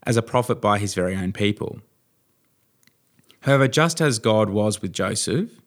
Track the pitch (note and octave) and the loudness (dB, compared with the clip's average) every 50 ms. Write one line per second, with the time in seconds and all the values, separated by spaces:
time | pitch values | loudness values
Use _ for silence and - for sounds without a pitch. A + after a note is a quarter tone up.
0 | - - A#2+ A2+ A2 - - B2+ A#2 - A#2 - - G#2 G#2 G2+ G#2 G2 - F#2 | -4 -2 0 0 0 0 0 0 0 0 -2 -2 0 0 0 0 0 -2 -2 -2
1 | F2+ F#2 F#2+ F#2+ F#2 F#2 F#2+ - G#2 G#2 G#2 - - - - - - _ _ _ | -2 -2 -2 -4 -4 -6 -4 0 0 0 0 -2 -6 -10 -12 -12 -16 _ _ _
2 | _ _ _ _ _ _ _ _ _ _ _ _ _ _ _ _ _ _ _ _ | _ _ _ _ _ _ _ _ _ _ _ _ _ _ _ _ _ _ _ _
3 | _ _ _ _ _ _ _ _ - C3+ C#3 C3+ C3+ B2+ A#2 D3+ D#3 E3 E3 - | _ _ _ _ _ _ _ _ 0 2 4 4 4 4 4 2 2 2 2 0
4 | E3 D3 A#2+ G#2+ - A#2 A2 G#2+ G#2+ G2 F#2+ G#2 G#2 G#2+ G2+ - - F#2+ E2 - | 0 0 0 0 0 2 2 4 2 2 0 0 0 0 -2 -2 -6 -8 -4 -4
5 | F#2+ F#2 E2 - - - G2 D3+ G#3 A#3 - - _ | -4 -2 -2 -4 -2 -2 -2 -2 -2 -4 -8 -16 _